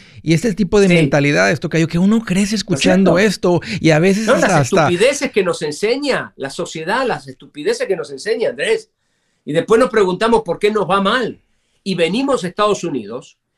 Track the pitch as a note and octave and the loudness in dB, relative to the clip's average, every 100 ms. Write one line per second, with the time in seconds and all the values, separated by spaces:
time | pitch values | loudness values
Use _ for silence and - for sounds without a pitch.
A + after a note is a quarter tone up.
0 | - - - E3 A#3+ G3+ F#3+ G#3 G3 F3 | -20 -8 -2 0 0 -2 0 4 4 4
1 | D3+ D3+ C#3+ D#3+ G3 E3 D3+ D#3+ D#3+ E3+ | 4 2 2 2 2 0 -2 -2 0 0
2 | G3 A3+ A3+ F#3 G3+ G#3+ - F3 F#3+ F#3 | 2 2 0 -2 -2 -2 -4 0 2 4
3 | G3 E3+ G#3+ - F#3 E3+ - G#3 D#3+ D#3 | 4 4 2 0 0 0 -2 -2 2 4
4 | F#3 G3 A3 C#4+ B3+ E3 C3 F#3 D3+ F3 | 2 2 2 2 2 2 2 2 2 2
5 | B3 C#4+ C#4 G#3+ F3+ D#3+ D3+ D3 G#3 C4+ | 2 0 -2 -2 -2 -2 -6 -4 -4 -2
6 | C#4+ F#3 B2 - C3+ - E3+ D#3+ D#3+ A#3 | -2 -4 -6 -10 -10 -8 -10 -8 -4 -4
7 | B3+ D3+ C3 B2+ C#3 D3 D#3+ A#3 A#3 F3 | -2 -6 -10 -20 -20 -8 -4 -4 -4 -4
8 | C#3 C3+ G3+ B3 F3 B2 F#3 A3+ - _ | -6 -10 -6 -2 -2 -2 -2 -4 -6 _
9 | _ _ _ _ - D#3+ E3 A#3 B3+ A3 | _ _ _ _ -6 -4 2 2 4 2
10 | F#3+ F3+ A3+ A3+ G3 D#3+ G#3 G#3+ E3 G3 | 0 0 2 2 0 -2 0 0 0 0
11 | G3 B3+ G3 - _ _ _ _ G3 F3 | 0 -2 -4 -8 _ _ _ _ -6 -2
12 | E3 A3 C#4 B3+ F3+ G3 G#3 G3 E3+ C3+ | 0 0 -2 -2 -4 -2 -2 -2 -4 -6
13 | G2+ B2 - _ _ | -8 -12 -16 _ _